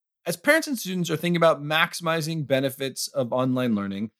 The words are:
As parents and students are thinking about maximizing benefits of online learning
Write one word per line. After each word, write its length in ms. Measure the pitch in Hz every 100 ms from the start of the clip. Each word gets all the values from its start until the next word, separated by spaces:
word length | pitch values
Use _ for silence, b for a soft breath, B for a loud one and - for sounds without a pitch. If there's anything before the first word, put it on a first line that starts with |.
| _ _ 175
As 120 | 170
parents 300 | 294 320 311
and 120 | 240
students 300 | 180 185 165
are 80 | 156
thinking 180 | 175 170
about 260 | 165 147
maximizing 840 | 147 156 170 - 165 165 156 165 135
benefits 600 | 135 135 131 135 - -
of 240 | 143 117
online 420 | 127 131 127 123 104
learning 360 | 98 98 113